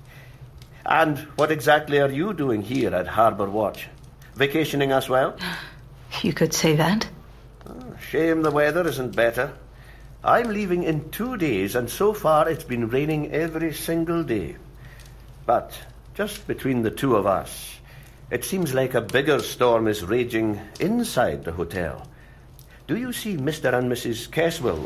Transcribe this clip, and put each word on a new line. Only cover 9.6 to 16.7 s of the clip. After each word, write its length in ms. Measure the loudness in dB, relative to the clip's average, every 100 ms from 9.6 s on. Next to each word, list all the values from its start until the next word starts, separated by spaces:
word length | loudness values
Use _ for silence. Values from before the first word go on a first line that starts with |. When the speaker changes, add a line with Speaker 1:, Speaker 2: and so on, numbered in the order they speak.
| -18 -20 -20 -20 -20 -4
Speaker 1:
I'm 260 | 2 4 2
leaving 340 | -2 0 0
in 260 | 0 -2 -4
two 280 | -6 -6 -2
days, 380 | 0 0 0 -2
and 140 | -2
so 240 | 0 0
far 360 | 2 4 4 4
it's 160 | 0 -4
been 240 | -2 0
raining 420 | 0 0 -2 -2
every 420 | -2 -2 -2 -4
single 500 | -4 -2 -2 0 -2
day. 340 | 0 -2 -4 -10 -18 -20 -20 -20 -20 -20 -20 -6 0
But 260 | 0 0 -10 -18 -20 -12
just 320 | -6 -6 -6 -8
between 360 | -4 -2